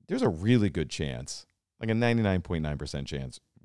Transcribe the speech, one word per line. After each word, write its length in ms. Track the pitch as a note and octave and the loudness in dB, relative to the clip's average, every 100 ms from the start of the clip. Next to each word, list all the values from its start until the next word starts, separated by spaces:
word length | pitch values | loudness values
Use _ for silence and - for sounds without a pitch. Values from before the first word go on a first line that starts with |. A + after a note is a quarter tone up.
| - | -6
there's 140 | B3 | 0
a 80 | F3 | 0
really 400 | D#2+ G#2 B2 G2+ | 2 4 4 4
good 220 | E2+ D2 | 0 -4
chance, 560 | - D2 B1 C#2+ - - _ _ - | -4 -4 -6 -10 -12 -16 _ _ -8
like 100 | A2+ | -2
a 60 | A2+ | 2
ninety-nine 460 | A#2+ A#2 G#2 F#2 | 4 4 4 2
point 200 | E2+ E2+ | 0 -2
nine 160 | D2+ D2 | -2 -4
percent 300 | D2 C#2+ C#2 | -6 -6 -6
chance, 320 | D2 C2 - _ _ | -6 -8 -12 _ _